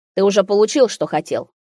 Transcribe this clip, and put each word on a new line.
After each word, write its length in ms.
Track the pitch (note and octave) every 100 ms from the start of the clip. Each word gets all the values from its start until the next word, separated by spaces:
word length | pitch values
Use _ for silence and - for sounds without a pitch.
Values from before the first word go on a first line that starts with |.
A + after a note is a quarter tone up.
| _ -
"Ты 80 |
уже 200 | G3 G3+
получил, 460 | F#3+ G3+ A3 D4+ A#3+
что 180 | - D3+
хотел, 420 | D#3 - B2 - _